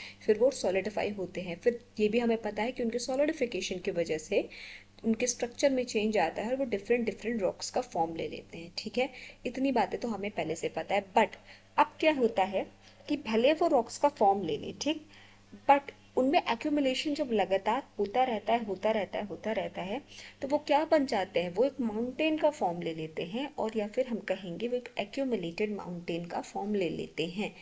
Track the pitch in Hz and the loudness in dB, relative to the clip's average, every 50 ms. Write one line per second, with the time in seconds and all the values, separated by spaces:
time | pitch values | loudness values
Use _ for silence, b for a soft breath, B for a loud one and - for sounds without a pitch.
0 | B B B B - - 214 208 240 269 - - - 190 180 190 190 214 - - | B B B B 0 2 4 6 6 4 4 4 0 2 2 0 0 0 -2 -2
1 | - 202 208 202 185 175 - 175 185 180 170 - - 240 233 - - - - - | -2 -2 -2 -4 -6 -6 -6 -8 -6 -6 -8 0 0 0 0 0 -8 -12 -2 0
2 | 214 208 208 240 240 233 226 220 226 208 208 - 214 247 254 - 247 226 214 247 | 2 2 4 2 4 2 2 0 0 -4 -4 -2 -4 -2 -2 -2 -2 -2 0 -2
3 | - - 262 269 294 302 311 - 254 - - 185 180 - 196 180 - 196 180 175 | 0 0 2 2 2 2 2 -2 -4 -2 -2 -6 -4 -4 -6 -6 -4 -4 -2 -2
4 | 165 165 156 156 - - - 277 359 B B B B B B B B B - - | -2 -2 0 0 0 2 2 0 0 B B B B B B B B B -20 -6
5 | - 226 220 220 247 240 - - 247 240 240 - 294 277 269 254 247 247 - 214 | -2 -2 0 2 2 0 0 0 -2 -6 -2 0 0 2 2 2 -2 -2 -2 -2
6 | 208 220 208 220 160 - - - 202 233 262 262 269 240 226 196 - - 240 247 | 0 2 2 2 0 0 0 -4 -4 -4 -2 -2 -2 -2 -4 -4 0 0 0 2
7 | 226 214 185 - - 226 240 220 185 170 - - - - - 226 262 - - 180 | 2 -2 -4 -4 -6 -4 -2 0 -2 -2 -2 -2 -4 -2 0 -2 -4 -2 -2 -2
8 | 165 165 165 165 - 151 - - - - - 170 165 170 - - - 214 - 240 | -2 -2 -2 -6 -6 -6 -8 -10 -12 -14 -14 -14 -14 -12 -12 -10 -10 -4 0 0
9 | 262 294 B B B B B B - 240 233 262 269 277 254 233 196 - - 196 | 0 0 B B B B B B -10 -8 -4 0 0 2 2 2 2 2 -2 -4
10 | - 233 220 196 196 214 - - 160 160 160 - - 160 - 165 160 - - 202 | -4 -6 -4 -4 -6 -6 -4 -4 -4 -2 -4 -2 -4 -4 -4 -4 -4 0 0 -2
11 | 202 - - 233 220 - - - B B B B B B - - 302 - - - | -2 2 4 4 4 4 0 -10 B B B B B B 2 2 2 2 2 2
12 | 330 311 311 269 240 220 - - 190 196 202 190 285 - - - B B B B | 4 4 6 6 4 2 4 2 0 2 0 -2 -2 -4 -10 -20 B B B B
13 | B - 294 285 - 226 220 226 233 277 320 311 359 330 294 247 226 - - - | B -4 -4 -4 -2 0 2 4 6 6 6 6 4 4 4 2 2 0 0 2
14 | - 285 - - 226 196 196 202 190 156 147 147 160 156 165 - - 285 320 311 | 2 2 4 6 4 4 4 4 0 -2 -2 -4 -4 -8 -8 -4 -2 -2 -2 -2
15 | - B B B B B B B B B - - - - 277 277 - - - - | -6 B B B B B B B B B -20 -4 4 6 6 6 6 -2 -14 -18
16 | - - - 247 254 269 311 349 - - 233 233 - 302 294 294 277 262 254 - | -20 -4 0 2 2 4 4 2 2 2 -2 -2 0 0 0 2 2 2 0 0
17 | - - 285 311 302 247 226 202 185 185 190 190 - 214 226 269 - - _ - | -2 -2 -2 -2 -2 0 2 2 2 2 2 0 2 0 0 0 -2 -6 _ -4
18 | 202 202 202 247 254 254 226 202 - - 226 240 233 208 190 185 - 214 220 214 | -4 0 2 2 2 2 0 -2 0 0 0 0 0 -4 -6 -2 0 0 0 0
19 | 185 - - 208 208 196 165 - - 214 220 202 175 175 175 175 170 190 208 269 | -2 -2 -4 -6 -6 -6 -8 -8 -4 -4 -2 -2 -2 -4 -6 -8 -6 -6 -6 -8
20 | - B B B B B B B - 254 285 294 - - 285 285 320 302 320 311 | -8 B B B B B B B -2 0 0 0 2 4 4 4 6 4 4 4
21 | 269 - 233 202 185 - - 165 175 180 170 190 254 285 - - 240 220 208 220 | 4 2 2 0 0 2 0 0 0 0 2 2 2 2 2 0 -2 -2 0 -2
22 | 240 254 262 - 311 320 311 302 - 302 294 - 220 180 170 175 170 165 165 160 | -2 -4 -2 0 0 0 2 2 2 2 2 2 -2 -2 -2 -2 -4 -4 -4 -4
23 | 160 160 160 - 170 175 196 240 294 285 - - 202 220 220 220 208 208 208 254 | -8 -6 -6 -6 -6 -4 -4 -6 -6 -6 -4 -4 -4 -2 -2 -2 -4 -2 -2 -2
24 | 262 254 233 196 - - 185 190 202 180 170 170 220 240 247 247 240 - - - | -2 0 -2 -6 -4 -4 -4 -4 -4 -8 -8 -6 -4 -4 -4 -4 -6 -6 -8 -8
25 | 208 208 - 277 277 262 233 196 175 170 175 - 214 214 208 190 170 175 180 175 | -8 -6 -4 -4 -2 0 -2 -2 -2 -6 -4 -4 -4 -2 -2 -6 -8 -8 -10 -8
26 | 175 - 170 165 170 175 - - - - - 190 202 208 208 202 185 156 160 156 | -6 -6 -6 -6 -6 -6 -6 -6 -6 -6 -8 -6 -4 -2 0 0 0 0 -2 -4
27 | 156 156 - - 160 170 175 208 202 - B B | -8 -8 -4 -4 -4 -4 -4 -4 -6 -6 B B